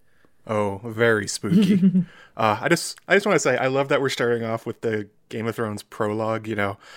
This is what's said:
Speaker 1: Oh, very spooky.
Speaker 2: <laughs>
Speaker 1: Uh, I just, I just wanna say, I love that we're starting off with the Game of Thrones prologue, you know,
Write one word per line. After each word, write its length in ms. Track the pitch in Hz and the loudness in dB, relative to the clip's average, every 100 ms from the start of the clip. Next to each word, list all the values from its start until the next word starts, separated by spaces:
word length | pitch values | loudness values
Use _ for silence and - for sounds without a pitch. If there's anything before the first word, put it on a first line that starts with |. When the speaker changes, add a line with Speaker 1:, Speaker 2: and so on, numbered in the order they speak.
| _ _ _ _ - | _ _ _ _ -6
Speaker 1:
Oh, 360 | 107 101 98 | -2 -2 -6
very 440 | 117 110 117 107 98 | -10 0 4 4 0
spooky. 800 | - 107 180 190 202 185 185 175 | -6 2 4 4 4 4 4 0
Speaker 2:
<laughs> 60 | - - - | -8 -18 0
Speaker 1:
Uh, 220 | 110 104 | 0 2
I 60 | 117 | 0
just, 320 | 165 - - - | -2 -2 -10 0
I 80 | 190 | 2
just 120 | 208 | 4
wanna 100 | 165 | 0
say, 200 | 139 127 | 2 0
I 100 | 131 | 0
love 220 | 135 135 | 0 0
that 120 | 139 | 0
we're 80 | 135 | 0
starting 340 | - 120 117 | -2 0 0
off 220 | 113 113 120 | -2 -4 -6
with 160 | - | -6
the 260 | 117 107 101 _ - | -4 -4 -6 _ -14
Game 180 | 117 113 | -6 -6
of 80 | 110 | -4
Thrones 280 | 110 104 | -6 -6
prologue, 640 | - - 107 107 110 110 107 | -12 -6 -4 -2 -2 -4 -4
you 80 | 104 | -2
know, 220 | 101 98 - | -2 -4 -14